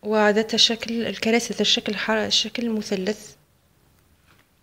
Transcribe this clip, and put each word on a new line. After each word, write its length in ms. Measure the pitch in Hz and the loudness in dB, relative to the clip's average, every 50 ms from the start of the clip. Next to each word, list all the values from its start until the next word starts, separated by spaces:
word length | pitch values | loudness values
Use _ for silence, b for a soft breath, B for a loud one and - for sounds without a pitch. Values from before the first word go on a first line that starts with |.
وذات 540 | - 208 220 214 214 208 202 214 220 220 - | -2 0 2 4 4 4 4 4 0 0 2
شكل، 500 | 214 214 - 233 220 - - 233 233 226 | 2 4 2 2 -2 -4 -6 -4 -4 -4
الكراسي 480 | - 202 - - 220 226 240 226 - 202 | -4 -6 -2 0 2 2 2 0 -2 -2
ذات 80 | - | 0
شكل 340 | 208 - - 233 - - 208 | 2 2 2 0 0 -4 -4
حر-، 320 | 190 - - 220 220 208 202 | -4 0 0 0 0 0 0
شكل 420 | 208 - - 220 - - 233 233 | 0 0 0 -2 -4 -4 -4 -2
مثلث 640 | 220 214 208 - 208 190 185 196 214 - - - - _ _ _ _ _ _ _ _ _ _ _ _ _ _ _ _ _ _ _ - _ _ _ _ _ | -2 -4 -2 -4 -4 -2 -2 -4 -4 -6 -8 -20 -20 _ _ _ _ _ _ _ _ _ _ _ _ _ _ _ _ _ _ _ -20 _ _ _ _ _